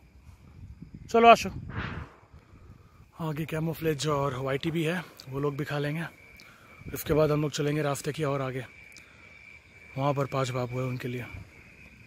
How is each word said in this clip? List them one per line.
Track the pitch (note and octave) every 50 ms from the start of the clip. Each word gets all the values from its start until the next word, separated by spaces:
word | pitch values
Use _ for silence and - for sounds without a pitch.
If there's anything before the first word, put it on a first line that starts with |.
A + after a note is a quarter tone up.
| - - - - - - - - - - - - - - - - - - - - - -
चलो, | - A#3 A#3
आशो। | A#3 A3 - - F#3+ - - - - - - - - - - - - - - - - - - - - - - - - - - - - - - - - - -
आगे | E3 D#3 D3 D3 D#3+
कैमोफ्लेज | - D#3+ D#3 D#3+ E3 D3+ - D#3+ D#3+ D#3 C3 C3
और | D#3 D3 C#3 C#3 C#3+ B2+
वाइटी | B2 C3+ C3 C#3 C#3 - E3
भी | D3+ E3+ D#3
है, | D#3 F3+ F3+ D#3 - - - - C3
वो | B2+ C#3
लोग | C#3+ D3 C#3
भी | C#3 D3
खा | - D3 D3
लेंगे। | C#3+ D3 D3+ E3 E3 - - - - - - - - - - - - - - - - - -
इसके | - - - D3+
बाद | D3+ D#3 D3
हम | D3 D3
लोग | D3+ C#3+
चलेंगे | - - D3 D3 D3 D#3
रास्ते | D3 C#3+ C#3 - - D#3
की | C3 D3+ D#3
और | C#3 C#3 C3+
आगे, | C3+ C3 B2 C3 A#2+ - - - - - - - - - - - - - - - - - - - - - - - - - -
वहाँ | C3+ C3+ C#3+ C#3
पर | C#3 C#3
पांच | - - C3+ C3+ B2
बाबू | B2 B2+ B2 A#2+ B2 B2+
है, | B2+
उनके | B2+ B2+ B2+ -
लिए। | B2 B2 B2 A#2+ - - - - - - - - - - - - - - - -